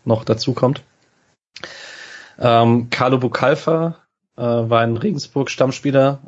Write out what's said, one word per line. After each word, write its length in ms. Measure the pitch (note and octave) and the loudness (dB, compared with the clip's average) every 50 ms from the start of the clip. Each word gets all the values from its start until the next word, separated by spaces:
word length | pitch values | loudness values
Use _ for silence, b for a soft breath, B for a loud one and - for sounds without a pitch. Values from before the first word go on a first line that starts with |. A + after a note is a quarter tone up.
| _ | _
noch 200 | B2 A2+ A2 - | -2 -2 0 0
dazukommt. 580 | - A#2 A#2 - C3+ B2 - B2+ B2+ D3 - - _ _ _ _ _ _ _ _ _ _ _ _ _ _ - B B B B B B B B B B B B B B B B | -2 -2 -2 -2 -4 -2 0 0 0 0 -2 -8 _ _ _ _ _ _ _ _ _ _ _ _ _ _ -18 B B B B B B B B B B B B B B B B
Ähm, 500 | B2 A#2+ A#2 A#2 A#2 A#2 A#2+ A#2+ A#2+ A#2+ | 2 4 4 6 6 6 4 2 0 -2
Carlo 280 | - - B2+ C3 C3+ B2 | -2 0 2 2 2 2
Bucalfa, 800 | B2+ A#2+ - - C3 B2+ D#3 D3+ - D#3 E3 D#3+ E3 E3 D#3+ - _ _ _ _ _ _ _ | 0 -2 -2 0 2 2 2 0 0 -2 0 0 -2 -4 -6 -8 _ _ _ _ _ _ _
äh, 60 | - | -6
war 400 | B2 A#2+ A#2 A#2 A2+ A2+ A#2 A2+ | -2 -2 0 0 0 2 2 2
in 140 | A#2 A#2 A#2 | 2 0 -2
Regensburg 520 | A#2+ - G#3+ F3 C#3+ - - _ C#3 C3+ - | -2 -2 -4 -4 -4 -8 -6 _ -4 -4 -4
Stammspieler, 680 | - - C3+ C3 C3 - - D3 C3+ C3+ C3+ C#3 C#3+ C#3 - | -2 -2 -2 -2 -2 -4 -4 0 2 4 2 2 0 -4 -10